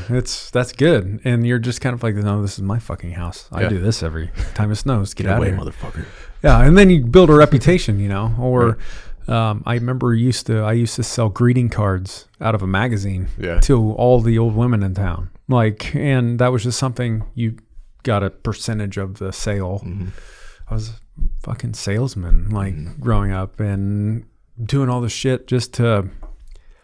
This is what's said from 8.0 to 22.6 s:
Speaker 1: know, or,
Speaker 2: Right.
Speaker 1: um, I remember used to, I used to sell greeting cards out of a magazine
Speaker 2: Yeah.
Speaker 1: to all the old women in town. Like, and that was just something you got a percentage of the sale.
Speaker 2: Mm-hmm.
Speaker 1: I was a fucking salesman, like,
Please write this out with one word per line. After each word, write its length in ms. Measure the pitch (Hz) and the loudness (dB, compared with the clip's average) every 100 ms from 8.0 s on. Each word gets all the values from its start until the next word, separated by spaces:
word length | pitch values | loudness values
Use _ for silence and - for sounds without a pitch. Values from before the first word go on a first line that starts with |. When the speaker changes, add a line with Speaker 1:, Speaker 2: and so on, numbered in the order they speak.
| 101 | -2
Speaker 1:
know, 240 | 98 113 113 | -2 -2 -2
or, 380 | 127 123 117 113 - - - - - | 0 2 2 0 -6 -8 -12 -10 -2
Speaker 2:
Right. 80 | 117 113 | 0 0
Speaker 1:
um, 140 | 107 - | -2 -2
I 100 | 120 | -2
remember 380 | 120 127 123 113 | -2 -2 2 2
used 320 | 123 120 - | 2 0 -2
to, 120 | 110 | -2
I 120 | 107 | 0
used 220 | 117 117 - | 0 0 -4
to 80 | |
sell 260 | 113 - 113 | -6 -2 -2
greeting 400 | 92 120 123 120 | 2 2 4 0
cards 580 | - 104 92 95 - - - | 0 0 -2 -4 -14 -20 -8
out 140 | 113 92 | -2 -2
of 60 | |
a 40 | 92 | 0
magazine 600 | 98 123 107 98 95 90 - | 0 0 -2 -4 -4 -6 -6
Speaker 2:
Yeah. 220 | 92 85 | -2 2
Speaker 1:
to 300 | - 127 110 | 4 4 2
all 260 | 107 123 123 | 2 4 4
the 160 | 113 113 | 4 2
old 160 | 117 107 | 2 0
women 260 | 123 110 | 0 0
in 100 | 98 92 | -2 -2
town. 340 | 95 82 - - - | -2 -4 -8 -10 0
Like, 440 | 127 110 107 - | 2 2 -2 -6
and 460 | 143 143 131 120 120 | -4 0 0 0 2
that 120 | 123 | 2
was 100 | 127 | 0
just 160 | 120 113 | -2 -2
something 440 | 135 120 123 107 107 - | -4 -4 -4 -4 -6 -4
you 220 | 113 113 _ - - _ | -4 -6 _ -20 -20 _
got 200 | - 101 | -2 -2
a 60 | 98 | -2
percentage 680 | - 113 104 - 107 101 98 | -4 -8 -6 -6 -4 -4 -6
of 220 | 95 95 | -8 -8
the 120 | 95 | -10
sale. 480 | - - 101 92 101 90 | -6 -4 -4 -4 -6 -8
Speaker 2:
Mm-hmm. 220 | 98 92 - - - - - - | -8 -10 -12 -16 -20 -20 -16 -6
Speaker 1:
I 40 | |
was 160 | 110 110 | -6 -6
a 40 | 110 - - - - | -14 -14 -4 -2 -2
fucking 320 | - 113 117 | -8 -8 -8
salesman, 760 | 110 - 104 131 107 87 87 90 | -8 -4 -2 -2 -4 4 4 4
like, 240 | 104 | -2